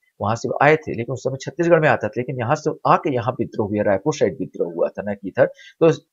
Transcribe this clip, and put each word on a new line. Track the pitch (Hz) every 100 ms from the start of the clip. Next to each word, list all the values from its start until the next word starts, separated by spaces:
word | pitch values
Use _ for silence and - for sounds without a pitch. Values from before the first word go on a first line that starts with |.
| _ -
वहां | 104 113
से | 123 -
आए | 143 156
थे, | -
लेकिन | 107 117
उस | 127
समय | 131 131
छत्तीसगढ़ | 147 - 170 165
में | 151
आता | 113 107
था, | 120
लेकिन | 123 127
यहाँ | 113
से | 151 156 - 135
आके | 185 170
यहाँ | 123 113
विद्रोह | 123 110 - 101
हुआ, | 104
रायपुर | 104 98 151
side | - 107 82
विद्रोह | 82 - 85
हुआ | 85 -
था, | -
न | 101
कि | 101 92
इधर। | - 147
तो | - - - 165 - _